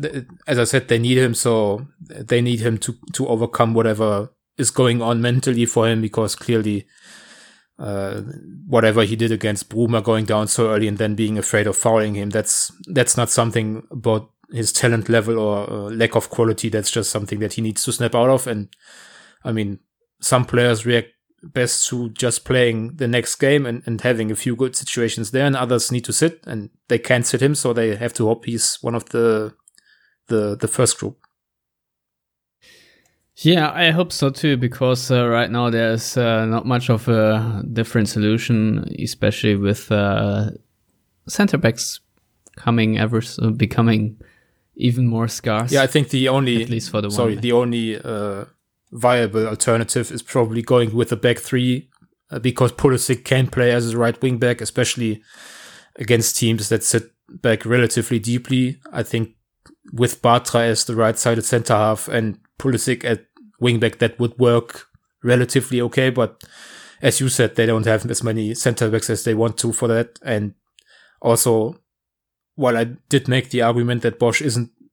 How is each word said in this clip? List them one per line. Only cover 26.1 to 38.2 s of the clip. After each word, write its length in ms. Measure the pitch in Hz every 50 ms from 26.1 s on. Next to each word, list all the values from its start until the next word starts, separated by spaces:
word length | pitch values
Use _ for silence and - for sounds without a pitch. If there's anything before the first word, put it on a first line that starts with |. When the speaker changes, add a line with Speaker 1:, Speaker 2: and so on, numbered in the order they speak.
Speaker 1:
sit, 280 | - - 160 170 165 - -
and 220 | - - 107 101 - _ _ _ -
they 100 | 120 113
can't 260 | - - 127 120 117
sit 160 | - - 120
him, 140 | 135 139 147
so 180 | - - 127
they 240 | 117 117 113 110 104
have 160 | 104 120 117
to 140 | - - 113
hope 180 | 110 117 113 -
he's 320 | 120 117 110 - - - -
one 120 | - 120 117
of 140 | 117 - -
the, 460 | - 120 117 113 110 110 107 107 - _ _ _ _ _ _ _ _ _ _ _ _ _ _
the, 280 | - 120 107 104 104 104
the 140 | - - -
first 300 | - - 127 110 - -
group. 180 | 101 101 - _ _ _ _ _ _ _ _ _ _ _ _ _ _ _ _ _ _ _ _ _ _ _ _ _ _ _ _ _ _ _ - _ _ _ _ _ _ _ _ _ _ _ _
Speaker 2:
Yeah, 360 | - - 156 180 170 151 151
I 180 | - 160 175 165
hope 220 | 160 175 180 -
so 160 | - - 143 135
too, 300 | 135 - - 151 139 123
because, 520 | 127 120 - - 131 127 127 123 127 -
uh, 160 | 127 123 123
right 240 | 120 117 117 120 -
now 200 | 117 120 120 120
there's, 480 | 113 113 113 113 113 113 - - - 127
uh, 260 | 120 117 113 110 110
not 220 | 110 113 117 -
much 240 | 127 123 120 123 -
of 180 | 117 107 - 123
a 560 | 117 110 110 110 110 107 113 113 107 101 - -
different 380 | 113 113 113 - - 120 107 98
solution, 840 | - 107